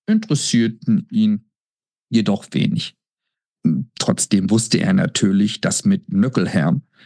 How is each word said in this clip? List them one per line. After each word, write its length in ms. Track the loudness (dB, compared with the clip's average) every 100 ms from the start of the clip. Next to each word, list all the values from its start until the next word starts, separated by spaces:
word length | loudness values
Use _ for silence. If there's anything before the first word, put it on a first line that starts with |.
| -2
interessierten 1000 | 0 0 -4 0 0 0 -2 -2 -2 0
ihn 400 | 0 0 0 _ _ _ _ _ _ -2
jedoch 380 | 0 0 -2 -2
wenig. 460 | -2 -2 -2 -6 -14 _ _ _ _ _ _ -2 -2 -4 -6
Trotzdem 500 | -2 -2 0 0 2
wusste 300 | 0 0 -2
er 140 | 0
natürlich, 680 | 0 0 0 0 2 0 -2
dass 240 | -4 -2 0
mit 260 | 0 -2
Nöckelherm 720 | 0 0 0 -2 0 0 -2 -4 _